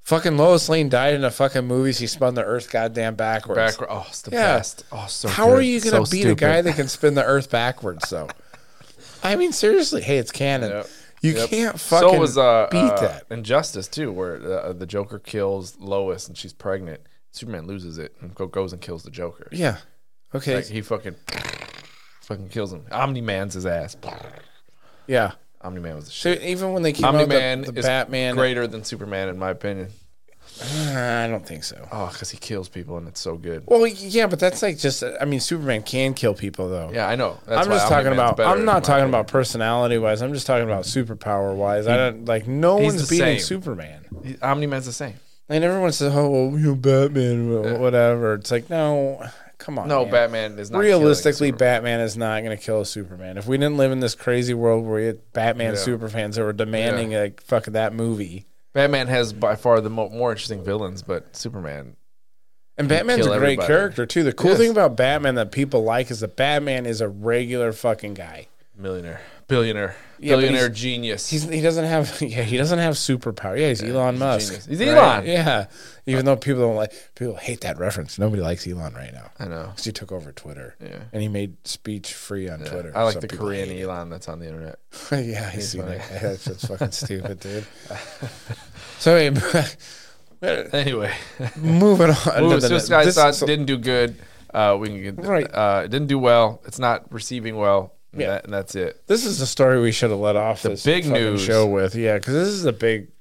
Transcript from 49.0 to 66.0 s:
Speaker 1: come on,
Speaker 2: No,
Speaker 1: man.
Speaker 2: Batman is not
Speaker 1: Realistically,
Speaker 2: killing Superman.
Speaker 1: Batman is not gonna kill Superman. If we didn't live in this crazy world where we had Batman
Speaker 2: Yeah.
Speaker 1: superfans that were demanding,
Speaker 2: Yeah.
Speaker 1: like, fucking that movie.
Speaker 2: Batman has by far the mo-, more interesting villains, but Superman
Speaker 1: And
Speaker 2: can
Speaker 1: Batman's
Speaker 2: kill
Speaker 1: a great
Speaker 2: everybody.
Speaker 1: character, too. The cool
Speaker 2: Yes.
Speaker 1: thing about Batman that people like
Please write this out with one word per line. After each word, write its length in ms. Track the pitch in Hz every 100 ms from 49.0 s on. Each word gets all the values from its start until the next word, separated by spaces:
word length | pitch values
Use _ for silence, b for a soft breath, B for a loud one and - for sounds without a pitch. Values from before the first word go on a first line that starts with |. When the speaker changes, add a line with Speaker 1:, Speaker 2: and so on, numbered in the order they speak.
| 139 135 120 B B -
Speaker 1:
come 200 | - 135
on, 100 | 104
Speaker 2:
No, 140 | 139
Speaker 1:
man. 80 | 117
Speaker 2:
Batman 480 | 120 117 113 107 104
is 120 | 101
not 80 | 180
Speaker 1:
Realistically, 680 | 208 180 151 143 151 - 143
Speaker 2:
killing 60 | 120
Superman. 200 | 123 120
Speaker 1:
Batman 180 | 120 117
is 160 | 113 107
not 260 | 113 110
gonna 140 | 113 107
kill 280 | - 110 101
Superman. 520 | 110 92 92 92 95
If 80 | 101
we 120 | 135
didn't 180 | 147 147
live 140 | 135
in 80 | 131
this 160 | 123 -
crazy 380 | - 123 123
world 320 | 120 117 113 113
where 100 | 107
we 100 | 113
had 260 | 113 -
Batman 400 | - 113 120 113
Speaker 2:
Yeah. 60 | 104
Speaker 1:
superfans 560 | 127 120 110 113 104 107
that 80 |
were 100 | 107
demanding, 580 | 104 110 110 113 117 113
Speaker 2:
Yeah. 80 | 107
Speaker 1:
like, 200 | 101 -
fucking 320 | - 117 107
that 200 | 110 110
movie. 520 | 113 117 110 92 90 - - -
Speaker 2:
Batman 360 | 139 143 143 127
has 260 | 127 117
by 220 | 104 107 107
far 260 | 123 113
the 80 | 107
mo-, 200 | 113 104
more 220 | 113 123
interesting 320 | 107 - 101
villains, 400 | 90 104 95 92
but 320 | 90 92 - -
Superman 600 | 113 101 80 71 65 53 - - - - - - - -
Speaker 1:
And 100 | 143
Speaker 2:
can 80 | 156
Speaker 1:
Batman's 260 | 233 247 104
Speaker 2:
kill 80 |
Speaker 1:
a 40 | 104
great 220 | 143 135
Speaker 2:
everybody. 80 | 87
Speaker 1:
character, 380 | 160 202 127 117
too. 160 | 175
The 100 | 147
cool 180 | - 175
Speaker 2:
Yes. 80 | 226
Speaker 1:
thing 120 | 233
about 240 | 214 165 113
Batman 380 | 127 147 143 123
that 160 | 101
people 320 | 135 139 131
like 260 | 110 117